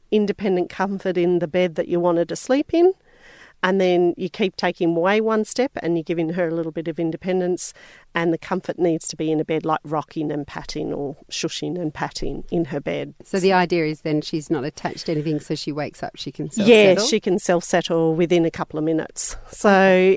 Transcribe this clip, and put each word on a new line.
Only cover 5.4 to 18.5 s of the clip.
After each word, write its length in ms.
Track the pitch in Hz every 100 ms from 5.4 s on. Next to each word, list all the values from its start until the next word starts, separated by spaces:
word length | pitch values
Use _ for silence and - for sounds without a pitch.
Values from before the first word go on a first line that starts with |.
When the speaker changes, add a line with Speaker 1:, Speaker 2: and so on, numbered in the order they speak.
Speaker 1:
step 280 | 214 - 262 -
and 160 | 165 170
you're 60 |
giving 300 | 160 170 160
her 140 | 175 170
a 60 |
little 180 | 165 160
bit 160 | 160 160
of 120 | 156
independence, 720 | 165 160 185 185 180 180 - - - - _
and 180 | 170 170
the 60 | 165
comfort 400 | - 190 - 165
needs 300 | 175 165 -
to 80 | 156
be 160 | 156
in 80 | 156
a 40 |
bed, 220 | - 156 160
like 140 | 156
rocking 480 | 147 151 - 160 151
and 140 | 151 143
patting 480 | 160 - 151 160
or 220 | 156 143 - -
shushing 440 | - 165 - 147 180
and 160 | 160
patting 520 | - 143 - 131 139 -
in 140 | 175 151
her 140 | 143
bed. 360 | - 147 139 -
Speaker 2:
So 160 | - 196
the 140 | 185
idea 320 | 185 175 175 156
is 160 | 156
then 200 | 165 151
she's 300 | - 160 147
not 120 | 156
attached 440 | 143 - 160 - -
to 60 |
anything, 260 | 156 151 147
so 160 | - 156
she 160 | -
wakes 320 | 147 139 -
up, 80 | - -
she 160 | 143
can 200 | - 143
Speaker 1:
Yeah, 400 | - 202 220 202
Speaker 2:
self-settle? 140 | 185 220
Speaker 1:
she 120 | 220
can 200 | - 175
self-settle 720 | - 175 - 180 - 165 165
within 320 | 160 170 175
a 60 | 165